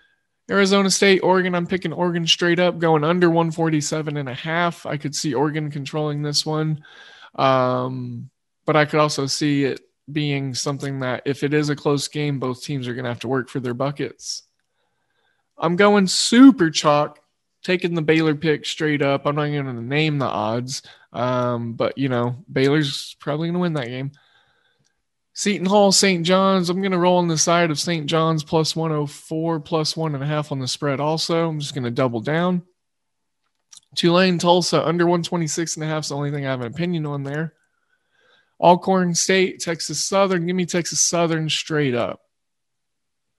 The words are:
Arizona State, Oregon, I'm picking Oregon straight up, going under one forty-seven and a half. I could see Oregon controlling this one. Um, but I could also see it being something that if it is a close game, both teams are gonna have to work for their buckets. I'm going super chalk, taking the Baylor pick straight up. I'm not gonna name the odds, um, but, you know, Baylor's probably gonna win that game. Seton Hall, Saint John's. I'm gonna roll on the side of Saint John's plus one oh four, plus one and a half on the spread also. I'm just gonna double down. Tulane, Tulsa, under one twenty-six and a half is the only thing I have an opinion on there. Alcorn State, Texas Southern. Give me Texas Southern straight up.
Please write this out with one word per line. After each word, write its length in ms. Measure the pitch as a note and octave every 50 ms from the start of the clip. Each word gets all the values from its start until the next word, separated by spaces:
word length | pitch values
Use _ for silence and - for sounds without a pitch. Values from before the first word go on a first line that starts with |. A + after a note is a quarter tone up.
| _ _ _ _ _ _ _ _ _ -
Arizona 420 | F#3 G3+ G3 F#3+ G3+ G3+ G3 F#3+
State, 340 | F#3 - G#3 G3 F#3+ - -
Oregon, 320 | F3 F#3 F#3 F3+ F#3 F3+
I'm 100 | F3 F3
picking 260 | - G3 F#3 - E3
Oregon 320 | D#3 F3 F3 F3 E3+ F3 E3
straight 360 | D#3+ - - F3+ F3 E3+ F3
up, 180 | F3+ F3 E3+ E3
going 240 | E3+ D#3+ D3+ D3+
under 260 | D3 E3 F3 F3+ F3+ E3
one 220 | E3 E3 E3 E3
forty-seven 640 | D#3 E3+ D#3+ D#3+ D#3 D3+ C#3+ - D#3+ D#3 D3+ D3+ D3
and 120 | D3 C#3 B2+
a 60 | A#2+
half. 520 | - - E3 D#3+ E3+ F3 E3+ E3+ - -
I 100 | - D#3
could 200 | C#3+ - C#3+ C#3+
see 180 | - - D#3 A#2
Oregon 380 | B2+ D3 D3+ D3 D#3 D3+ D3
controlling 500 | D3 D3 C3+ - - D3+ D3+ D3+ D3 D3
this 240 | D3 D3 D3 - -
one. 380 | D3+ D#3 D#3 D#3 D#3 D3+ D3 - - - - - - - - - - -
Um, 960 | - C3+ C3+ C3 C3 B2+ B2+ B2+ B2+ B2+ C3 C3 B2+ B2 B2 A#2+ A#2+ B2 - _ _ _ _ _ _ _
but 100 | - D3
I 100 | D3+ D3
could 140 | C#3+ - D3+
also 280 | D3+ D3 - C#3+ C#3
see 360 | C3+ - - D#3 D3 C#3+ C#3
it 160 | C#3 B2+ C3 - - _ _ _ _ C3+
being 420 | D3 D3+ D3+ D3 C#3+ C#3 C#3 C3+
something 460 | B2 - - D3 C#3 C3 C#3+ C#3 C#3 C3+
that 240 | C3 B2+ A#2+ - -
if 200 | C#3 C3+ - D3+
it 100 | C#3+ D3+
is 140 | D3+ D3+ D3
a 80 | C#3+
close 320 | C#3+ - D3+ C#3+ C#3 - -
game, 320 | - D3+ D3 D3 C#3+ B2
both 240 | C3+ B2+ B2 - -
teams 240 | - D3 C3 B2 B2
are 60 | A#2
gonna 140 | B2+ C3 A#2+
have 120 | A#2 A2
to 80 | - A2+
work 200 | C3+ C3 A#2 -
for 120 | - C3+
their 140 | A#2+ B2 A#2+
buckets. 680 | B2 C3 C#3+ C#3+ D3 C3+ - - - - - - - - _ _ _ _ _ _ _ _ _ _ _ _ _ _ _ _ _ _ _ _ _ _
I'm 200 | - D3+ E3 F3
going 320 | F3 G3+ G#3 G#3 G#3 F#3+ F3
super 640 | - - - - A#3 B3 C4+ C#4 - - E3+ D#3+
chalk, 500 | D3+ - - D3+ D3 D3 D3+ - - _ _ _ _ _ _ _ _ _
taking 320 | - - F#3 F3+ - F3 E3+
the 80 | E3
Baylor 320 | D#3 D#3 D#3+ D#3+ D#3+ D#3 D3
pick 320 | D3 E3 D#3+ D3 A#2 -
straight 360 | - - - D#3+ D3+ D3 C#3+
up. 220 | C#3+ C#3 C#3 C#3 -
I'm 120 | D#3 D3
not 100 | D3+ D3
gonna 340 | D3 D3 D3 C3+ C3+ B2 A#2
name 380 | A2+ B2 C#3 D3+ D#3 D#3 D3 C#3+
the 80 | B2+
odds, 560 | - - G2+ G#2+ A2 A2+ B2 B2 C3 C3+ - - - - _ _ _
um, 640 | - - B2 B2+ B2+ B2 B2 B2 A#2+ A#2 A#2 A#2 A#2
but, 220 | B2 A#2+ - -
you 120 | - C#3 C3
know, 360 | B2+ A#2+ A#2+ A#2+ A#2+ C3+ - -
Baylor's 640 | - C3+ C3+ C#3 C#3+ D#3 D3 C#3 C#3+ - - - - -
probably 260 | - D#3 C#3+ D3+ E3
gonna 140 | E3+ E3+ F3+
win 140 | F3+ E3+ D#3
that 120 | D3 A#2+
game. 240 | A#2 B2+ B2+ C3+ C#3 C#3 _ _ _ _ _ _ _ _ _ _ _ _ _ _ _ _ _ _ _ _ _ _ _
Seton 340 | _ - - G3+ G3+ D#3 F3
Hall, 260 | F#3+ G#3 G#3 G3+ G3
Saint 340 | F#3 - G#3 G3 F#3 E3+ D#3+
John's. 420 | F3+ F#3 F#3+ F#3+ G3 F#3+ F#3+ F3 F3
I'm 140 | F3 F#3+
gonna 160 | G3 F#3+ F#3+ E3+
roll 200 | F3 F3+ F3+ F3+
on 100 | F3 E3+
the 100 | D#3+ D3+
side 320 | - F3 E3+ F3 F3 E3
of 80 | D3 C#3+
Saint 280 | - F3 E3+ D#3+ D3
John's 360 | C#3+ E3 D#3+ D#3+ D#3+ D#3+ D3+
plus 320 | - - E3+ D#3+ D#3 - -
one 160 | E3 D#3+ D#3+
oh 160 | D#3 D3+ D3
four, 540 | C#3+ - - - - D#3+ D#3+ D#3+ E3 E3 D#3
plus 360 | D3+ - E3+ D#3 D#3 - -
one 200 | E3 D#3+ D#3 D3
and 80 | C3 C#3
a 20 |
half 240 | D3+ D3+ D3+ C#3+ -
on 80 | C#3+ C3+
the 80 | B2+
spread 320 | B2 - - D3 C#3+ C3+ B2+
also. 500 | D3 D3+ D#3+ D#3 - - E3+ E3 E3+ E3
I'm 120 | D#3 D3+
just 140 | C#3+ C3 -
gonna 160 | C#3+ B2 A#2+
double 300 | A#2+ C#3 C3 B2 A#2+ A2+
down. 420 | G2 C#3 D#3 E3 F3 F3+ F3+ F3 - _ _ _ _ _ _ _ _ _ _ _ _ _ _ _ _ _ _ _ _ _ - - _ _ -
Tulane, 440 | - - E3+ E3+ F3+ F#3+ F#3 F3 E3
Tulsa, 460 | F3 F3 E3+ F3+ E3 - E3+ D3+ -
under 220 | D#3 E3+ F3 E3+
one 160 | F3 F3 F3
twenty-six 540 | E3 - F3+ F3 E3 D3+ - F3 E3 D#3 -
and 80 | D#3+ D#3
a 20 |
half 160 | D#3 D#3 D#3
is 60 | D3 -
the 80 | C#3+
only 160 | C#3+ C#3+ C#3+
thing 140 | D3 C#3+ C#3
I 40 | C3+
have 120 | C3 B2+
an 40 | A#2+
opinion 400 | A#2 C#3 D#3+ F3 F3+ F3 D#3+ D3+
on 160 | D3 C#3+ C#3+
there. 300 | C3+ C#3 C#3+ D3+ E3 D#3 - _ _ _ _ _ _ _ _ _ _ _ _ _ _ _ _ _ _ _ _ -
Alcorn 560 | - E3+ F3+ F3 - G3 F#3+ F#3 F3+ F3 E3+
State, 460 | - - - F#3+ F#3+ F#3 - - -
Texas 420 | - F3 E3+ D#3+ - - D3+ -
Southern. 440 | - - G3+ G3 G3 F#3+ F#3+ F3 E3
Give 100 | F3 F#3
me 80 | F#3 F3
Texas 380 | E3 - F3 D#3+ - D#3 -
Southern 480 | - - F3+ E3+ E3+ D#3+ E3 D#3+ D#3+ D3+
straight 440 | D3 - - - D#3 D3+ D3 C3 A#2+
up. 280 | A#2 G2+ F2+ - - _ _ _ _ _ _ _ _ _ _ _ _ _ _ _ _ _ _ _ _ _ _ _